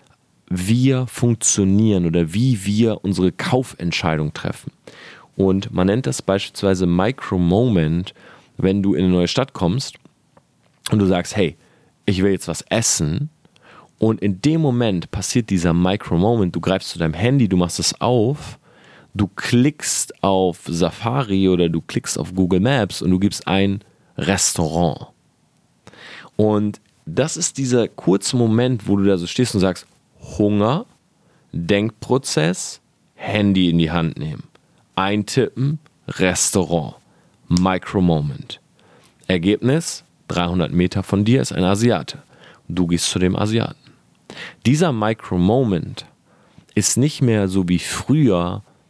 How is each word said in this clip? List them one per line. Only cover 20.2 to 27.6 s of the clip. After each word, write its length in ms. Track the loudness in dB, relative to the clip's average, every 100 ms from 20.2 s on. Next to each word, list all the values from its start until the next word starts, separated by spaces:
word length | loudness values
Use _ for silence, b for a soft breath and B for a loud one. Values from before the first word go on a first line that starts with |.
auf 380 | 0 2 0 -2 -6
Safari 840 | -2 -2 -2 -4 -2 0 2 4
oder 220 | 4 2
du 120 | 0
klickst 380 | -4 -6 -4 -6
auf 160 | -4 0
Google 240 | 2 2
Maps 420 | 2 2 0 -2
und 80 | 0
du 80 | 2
gibst 300 | 2 -2 -2
ein 360 | 0 0 -2 -8 b b -6
Restaurant. 920 | -2 0 0 0 0 2 0 -2 -10 _ _ _ _ _ _ _ -20 B B B B 0
Und 440 | 2 2 0 -4 _ _ -8
das 300 | -4 -2 -2
ist 200 | -6
dieser 300 | -4